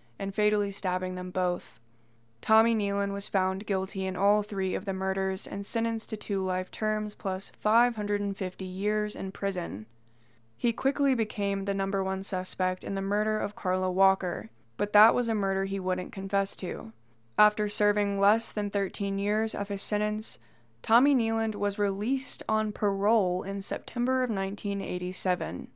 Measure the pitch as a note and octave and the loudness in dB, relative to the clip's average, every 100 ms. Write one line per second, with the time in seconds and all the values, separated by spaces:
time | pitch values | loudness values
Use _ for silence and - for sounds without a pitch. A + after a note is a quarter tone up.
0 | _ - G3 G3 G#3 G#3 G3+ F#3+ F#3 F#3 | _ -8 -4 0 2 2 0 -2 -2 -2
1 | F#3 F3+ F#3 F#3 F3+ F3 - - - - | -2 -4 -4 0 0 0 -6 -20 -20 -20
2 | - - - - - A3 A3+ A3+ G3+ G3+ | -20 -20 -20 -12 2 4 6 2 0 0
3 | G3+ G3 - G3 F#3 F#3+ G3 F#3+ F#3+ F#3+ | 0 -2 -2 0 0 -2 -2 -2 -2 -4
4 | F#3+ F#3 G3+ G#3 G#3 G3 F#3+ F#3+ G3 F#3+ | -4 2 4 2 0 -2 -2 -2 -4 -2
5 | F#3+ F#3+ F#3+ F#3+ - G3+ G3+ A3+ A3+ A3+ | -2 0 -2 -4 -6 -6 -2 -2 -2 -2
6 | - G#3+ - G3 F#3 F#3 F#3 - G#3+ G#3+ | -6 -8 -4 -2 0 -2 -4 -4 -2 -2
7 | G#3 - G3 F#3 - - G#3+ A3+ A#3+ A3+ | -4 -6 -4 -4 -6 -4 2 4 4 2
8 | G#3 G3+ G3+ G3 F#3 - F#3 F#3 G3+ G#3+ | -2 0 0 -2 -4 -4 -8 -2 0 0
9 | G#3 F#3+ F#3+ F#3+ G3 F#3 E3 F#3 G#3+ - | -2 -4 -8 -4 -4 -2 -4 -6 -10 -18
10 | _ - - - - - A#3+ A#3 C4+ C#4 | _ -20 -20 -20 -20 -2 -2 2 0 2
11 | C#4 B3 G#3+ - G3+ G3 G3 G3 G3 G3 | 2 2 0 -2 -2 0 -2 -2 0 0
12 | F#3+ F#3+ G3 F#3 F#3 - F#3 F#3 - G3 | -2 -2 -2 -4 -4 -2 -2 -2 -4 -4
13 | G3 G3+ G#3+ G#3+ G#3 - F#3 F#3 F#3 F3+ | 0 0 0 0 -2 -4 -2 0 0 4
14 | F#3+ F#3+ F3+ E3+ A3 - - - G#3 G#3 | 4 4 -2 -6 -8 -16 -18 -4 2 6
15 | A3 B3 A3+ A3 G3 F#3+ G3 G3 F#3 F3+ | 6 6 0 0 0 0 -2 -2 -2 -2
16 | - - G3 G3 G3 - F3+ E3 A3 - | -4 -6 0 0 0 -4 -6 -6 -8 -14
17 | - - - - G#3+ G#3 G#3 - G#3 G#3 | -20 -20 -6 4 4 4 -2 2 2 4
18 | G3+ G3 G3 A3+ - - G#3 G3+ F#3+ - | 0 4 4 4 0 -4 -2 0 -2 -2
19 | G3 G3 G3+ G#3+ A3 - G3+ G3 - G#3 | -2 0 0 0 0 -2 -4 -4 -2 0
20 | G#3+ G#3+ G#3+ - - - - - - A3+ | 0 -2 -6 -10 -14 -20 -20 -14 2 4
21 | C#4 C4+ A3+ A3+ A3 G#3 G3+ G3+ G3+ G3 | 6 4 2 0 0 0 -2 2 0 0
22 | G#3+ C4+ C4 - - A3 G#3+ G#3 G#3 G3 | 0 0 -2 -6 -2 0 0 0 0 2
23 | G3+ A3+ F#3 F3+ F#3 G3+ G3 - - - | 4 4 4 0 -2 -4 -4 -6 -6 -2
24 | B3 C4 B3+ G3+ F#3+ G3 G3+ G3+ F#3+ F3+ | 0 2 0 0 -2 -4 -2 -2 -2 -4
25 | F3+ F#3 F#3+ F3+ D#3 F3 - | -4 -2 0 0 -2 -6 -10